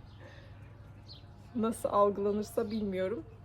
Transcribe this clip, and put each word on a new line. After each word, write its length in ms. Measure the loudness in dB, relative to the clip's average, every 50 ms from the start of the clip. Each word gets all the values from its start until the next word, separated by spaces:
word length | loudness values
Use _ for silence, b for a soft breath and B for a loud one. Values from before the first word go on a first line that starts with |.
| -18 -18 -16 B B B B B B B B B B B B -18 -18 -18 -18 -18 -18 -18 -18 -18 -18 -18 -18 -18 -14 -6 -2
Nasıl 320 | 0 2 2 2 0 0 4
algılanırsa 840 | 6 8 8 8 6 4 2 2 2 2 0 0 0 0 0 2
bilmiyorum. 540 | 0 0 0 0 0 2 0 0 0 -4 -6 -10 -14 -16